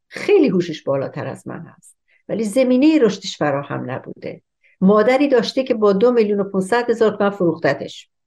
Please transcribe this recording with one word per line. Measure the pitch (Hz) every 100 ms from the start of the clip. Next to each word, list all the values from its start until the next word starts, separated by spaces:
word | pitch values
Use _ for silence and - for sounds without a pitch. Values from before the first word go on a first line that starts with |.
| _
خیلی | - - 403 262
هوشش | 175 170 151
بالاتر | - 139 127 139 127
از | - 131
من | 123 135
هست، | _ _ _ _ _ -
ولی | 208
زمینهٔ | 214 254 254 254 302 311
رشدش | 220 - - -
فراهم | 151 139 143 135 123
نبوده. | 127 - - - 165 _ _ _ -
مادری | 190 214 226 269 285
داشته | 240 - 262
که | 262
با | 226 208
دو | 196 240
میلیون | 233 208 202
و |
پونصد | 196 190 190 240 233
هزار | 226 220
تومان | 196 202
فروختتش، | 202 175 160 143 - - - _ _